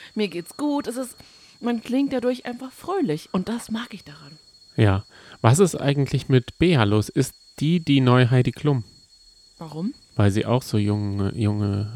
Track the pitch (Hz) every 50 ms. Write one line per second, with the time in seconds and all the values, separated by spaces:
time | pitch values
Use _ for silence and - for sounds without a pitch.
0 | - - - 214 208 185 165 170 170 - - - 285 294 285 285 294 277 233 254
1 | 262 240 - - - - - - _ _ _ - 214 240 240 226 - - 240 269
2 | 285 262 269 254 233 247 262 254 - 240 240 240 262 262 - - - - 381 392
3 | 294 170 151 160 - - - 185 185 208 233 233 - - 220 226 240 - 214 175
4 | - 147 147 151 147 143 156 - _ _ _ _ _ _ _ - 113 101 95 98
5 | - _ - - - - - - - 113 131 175 202 160 - - - 139 143 143
6 | 135 - - 131 - - 131 127 - - - - 165 185 170 127 107 101 104 107
7 | 104 - - 139 135 - - _ _ _ _ - 139 156 175 175 160 139 139 135
8 | 131 123 123 127 127 117 131 127 123 127 - - - 147 139 123 101 - _ _
9 | _ _ _ _ _ _ _ _ _ _ _ - 165 156 147 156 180 240 - _
10 | _ _ _ - 104 101 95 110 113 107 117 127 - - - 107 104 104 104 104
11 | 104 101 98 101 98 98 - 120 110 104 104 104 104 101 98 101 104 104 117